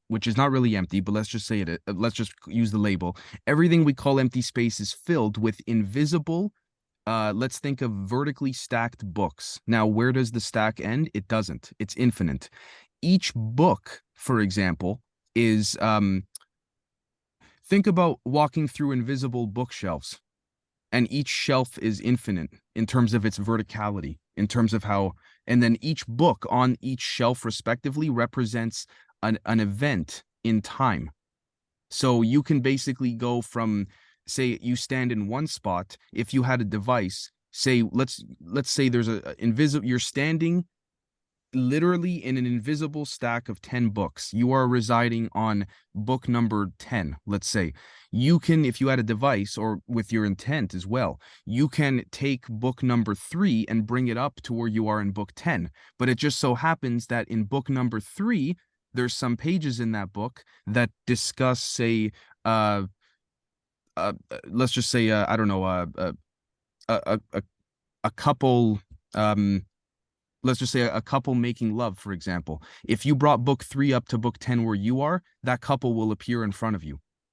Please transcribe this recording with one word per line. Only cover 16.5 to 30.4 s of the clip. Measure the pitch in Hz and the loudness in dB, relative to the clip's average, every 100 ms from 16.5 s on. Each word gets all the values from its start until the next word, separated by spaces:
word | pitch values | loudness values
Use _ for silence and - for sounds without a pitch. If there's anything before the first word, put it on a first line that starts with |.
| _ _ _ _ _ _ _ _ _ _ _ - | _ _ _ _ _ _ _ _ _ _ _ 2
think | 202 202 | 4 6
about | 175 175 127 - | 4 4 2 0
walking | 143 147 160 147 | 2 2 2 -2
through | - 143 | -2 -2
invisible | 127 117 139 131 123 113 | 0 -2 -2 -2 -2 -2
bookshelves, | 107 123 - 95 76 - - _ _ _ _ _ _ - | -2 -4 -4 -4 -4 -8 -16 _ _ _ _ _ _ -4
and | 123 120 | 0 2
each | 139 131 | 0 -2
shelf | - - 131 127 - | -4 0 2 0 -2
is | 113 104 | -2 -2
infinite | 117 123 - 92 76 - _ - | 0 0 0 -4 -4 -12 _ -4
in | 110 | 0
terms | 127 117 | 2 4
of | 113 107 | 2 0
its | 101 | -2
verticality, | 101 113 104 110 104 101 71 80 _ - | -2 -2 -2 -4 -4 -4 -6 -12 _ -4
in | 104 | -2
terms | 120 113 | 2 2
of | 107 | 2
how, | 107 101 95 - _ _ - | 0 0 0 -4 _ _ 2
and | 123 | 4
then | 117 113 | 4 2
each | 151 151 - | -2 -6 -4
book | 117 165 117 - | 2 4 4 0
on | 120 127 120 | 2 2 0
each | 127 127 | -4 -6
shelf | - - 120 123 | -6 0 0 0
respectively | 117 - - 120 143 143 156 | -4 -6 -4 -4 -4 -4 -2
represents | 117 117 - 113 117 117 - - _ _ - | 0 -2 -2 -2 -2 -4 -6 -14 _ _ -4
an, | 110 113 - | -2 -2 2
an | 113 | 2
event | 104 101 143 120 - - _ _ | 2 0 0 0 -4 -10 _ _